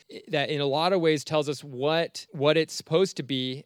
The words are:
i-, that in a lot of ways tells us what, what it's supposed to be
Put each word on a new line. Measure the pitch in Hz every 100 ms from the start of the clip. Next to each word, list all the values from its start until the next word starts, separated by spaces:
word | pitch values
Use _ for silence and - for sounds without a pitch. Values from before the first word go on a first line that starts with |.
| _
i-, | - -
that | 156 139
in | 147
a | 143
lot | 139 175
of | 190
ways | 165 156
tells | - 156 143
us | 139
what, | 147 127 143 160 170 - -
what | 147 143 160
it's | 160
supposed | - - 160 190 -
to |
be | 135 135 127 131